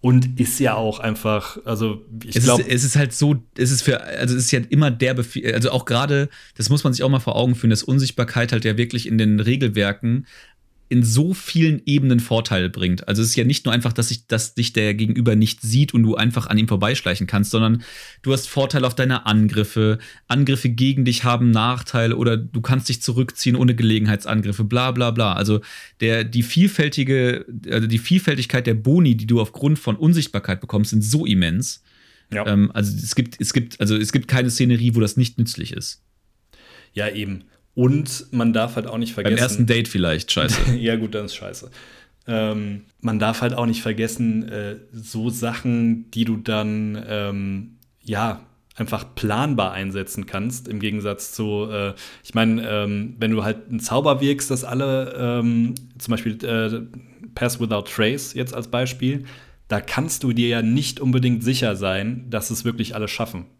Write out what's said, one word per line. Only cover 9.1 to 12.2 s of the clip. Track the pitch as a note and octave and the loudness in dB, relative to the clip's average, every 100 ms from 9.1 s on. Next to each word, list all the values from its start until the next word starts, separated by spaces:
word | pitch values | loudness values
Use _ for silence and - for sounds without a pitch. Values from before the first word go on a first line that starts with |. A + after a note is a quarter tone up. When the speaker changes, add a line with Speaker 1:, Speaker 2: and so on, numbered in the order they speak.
| A2 | 2
Speaker 2:
den | A2 G#2+ | 4 4
Regelwerken | G#2+ B2+ C3 G#2+ G2+ G2+ A#2 B2 - - - _ _ _ _ | 2 2 2 2 0 0 -2 -2 -4 -16 -20 _ _ _ _
in | B2 | 4
so | A2+ A2+ D#3 | 4 4 2
vielen | F#3+ - E3+ D#3+ D3 | 0 -2 2 2 2
Ebenen | - C#3+ C3+ B2 | 2 2 6 4